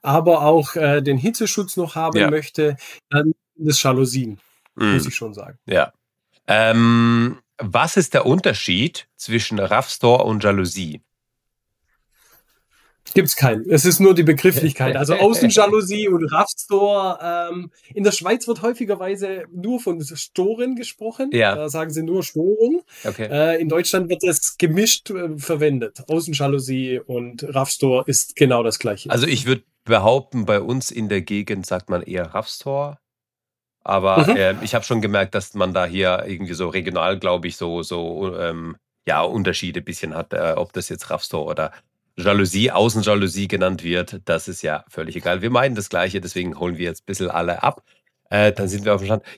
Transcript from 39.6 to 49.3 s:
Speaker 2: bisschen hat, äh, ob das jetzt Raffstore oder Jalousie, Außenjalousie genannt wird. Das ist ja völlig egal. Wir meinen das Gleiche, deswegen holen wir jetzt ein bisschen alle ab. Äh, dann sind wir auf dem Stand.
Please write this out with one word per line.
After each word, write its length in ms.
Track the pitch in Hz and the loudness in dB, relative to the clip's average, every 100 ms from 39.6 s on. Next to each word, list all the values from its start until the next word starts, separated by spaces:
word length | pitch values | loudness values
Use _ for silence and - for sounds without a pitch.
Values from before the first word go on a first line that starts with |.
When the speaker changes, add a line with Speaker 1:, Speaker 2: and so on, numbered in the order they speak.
| 90 87 | -6 -8
Speaker 2:
bisschen 340 | - 85 80 78 | -10 -10 -8 -8
hat, 180 | 80 | -6
äh, 200 | 82 82 80 | -4 -2 -2
ob 160 | 80 | -4
das 160 | - - | -8 -10
jetzt 220 | - - | -12 -8
Raffstore 380 | 78 - 82 76 | -8 -6 -8 -6
oder 220 | 80 78 - _ _ _ - | -6 -6 -8 _ _ _ -4
Jalousie, 540 | 90 101 95 98 120 | 0 2 2 2 2
Außenjalousie 800 | 87 113 113 104 104 98 90 98 | 4 2 2 2 2 0 -2 -4
genannt 360 | 104 92 92 | 0 -2 -2
wird. 380 | 85 87 85 92 - | -4 -4 -4 -10 -4
Das 220 | 82 - | -4 -4
ist 140 | 87 | -8
ja 240 | 78 76 _ | -6 -6 _
völlig 280 | - 80 85 | -12 -10 -6
egal. 260 | 87 90 | -4 -2
Wir 80 | 110 | 0
meinen 240 | 123 139 | 0 0
das 160 | 113 95 | -2 -4
Gleiche, 320 | 87 92 95 | -2 -2 -4
deswegen 380 | 87 92 87 78 | -8 -8 -8 -6
holen 180 | 90 82 | -6 -4
wir 80 | 87 | -8
jetzt 160 | 80 | -8
ein 40 | - | -12
bisschen 240 | 95 90 | -6 -4
alle 320 | 82 85 87 | -2 -2 -2
ab. 200 | - - _ _ _ _ _ | -2 -4 _ _ _ _ _
Äh, 220 | 104 107 | 2 2
dann 140 | 104 98 | 2 -4
sind 180 | 101 104 | -2 0
wir 80 | |
auf 80 | 101 | 0
dem 60 | 95 | 0
Stand. 160 | 107 - | -4 -4